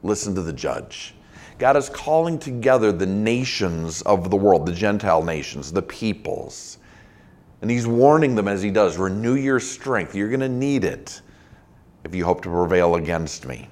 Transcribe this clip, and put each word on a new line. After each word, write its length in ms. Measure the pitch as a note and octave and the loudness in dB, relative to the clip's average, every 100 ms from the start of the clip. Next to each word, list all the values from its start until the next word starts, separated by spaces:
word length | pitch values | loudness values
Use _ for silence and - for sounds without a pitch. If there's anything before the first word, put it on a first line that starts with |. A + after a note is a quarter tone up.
Listen 320 | F#2 G#2 G#2 F#2+ | -2 -4 -2 -4
to 60 | |
the 100 | E2 | -4
judge." 640 | C#2 D2 B1+ - - - - - - - - | -6 -6 -6 -10 -16 -18 -20 -20 -20 -20 0
God 180 | B2 C#3+ | 2 4
is 120 | C3+ | 0
calling 500 | - - D#3+ E3 D#3+ | -8 0 0 2 -4
together 540 | - B2 B2+ C3 A2 | -6 -2 2 4 4
the 140 | E2+ F#2+ | 2 0
nations 960 | G2 G#2+ A#2+ B2+ - F#2+ E2 E2 D#2+ | 0 0 0 -2 -2 -2 -2 -6 -4
of 280 | - G2 F2+ | 2 2 2
the 60 | G2 | 2
world, 300 | G2+ F2 D#2 | 6 4 2
the 60 | |
Gentile 520 | F2 G#2 G#2 G2+ E2 | -2 -2 0 2 2
nations, 480 | E2 D#2 C#2 C#2 C#2 | 2 -4 -6 -12 -6
the 100 | F2+ | -6
peoples. 960 | F#2 - A2+ G2 - - - - - - - - - _ - - - - | -6 -6 -6 -4 -8 -10 -10 -16 -18 -20 -20 -20 -20 _ -20 -20 -20 -8
And 80 | G#2+ | -2
he's 200 | A#2+ A#2 | -2 0
warning 480 | A#2 C3+ D#3 D3 A2+ | 6 8 8 4 2
them 100 | G2+ | 0
as 160 | G2+ | 0
he 80 | G2+ | 0
does, 280 | G2 G2 D#2+ | 2 2 2
"Renew 360 | F#2+ G2 A#2 | -2 -2 0
your 240 | C3+ C3+ B2+ | 0 0 0
strength. 560 | - - C3+ A#2 E2 | -2 -10 -4 -4 -4
You're 160 | G2 G#2 | -4 -2
gonna 180 | C3 C3 | -2 -2
need 360 | B2+ C#3 C#3 | -2 -2 0
it 360 | F#2 - - - - - - - _ _ _ _ | -2 -6 -14 -18 -20 -20 -20 -20 _ _ _ _
if 100 | D#2+ | -10
you 100 | F2+ | -4
hope 180 | E2+ F2 | 0 0
to 60 | F2+ | 0
prevail 460 | E2+ E2+ F2+ F2 | 0 4 4 4
against 520 | F2 D#2 E2 D#2 - C2+ | 2 0 -4 -4 -8 -12
me." 200 | A#1+ - | -12 -14